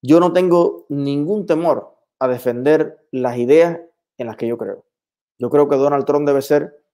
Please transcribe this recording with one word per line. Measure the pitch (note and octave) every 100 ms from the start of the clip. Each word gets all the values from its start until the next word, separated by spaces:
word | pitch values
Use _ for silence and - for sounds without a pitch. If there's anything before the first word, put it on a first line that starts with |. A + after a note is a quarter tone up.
Yo | B2 E3
no | F3
tengo | F3+ F3+ F3 E3+ - _
ningún | C#3+ C#3 C#3+ D3 G#3+ F#3
temor | D#3+ E3 A#2+ - _ _ _
a | C3
defender | B2 B2+ A#2+ C3+ D#3 D#3 - _
las | C3 B2 A#2+
ideas | A#2+ D#3 E3+ E3+ - _ _ _
en | A#2+
las | A2
que | A#2
yo | A#2
creo. | G#2 G2 _ _ _ _ _ _
Yo | B2
creo | D3 D3
que | C3+
Donald | C#3+ C#3+
Trump | C3+ C#3+ D3
debe | C#3
ser | C3+ D3 - _ _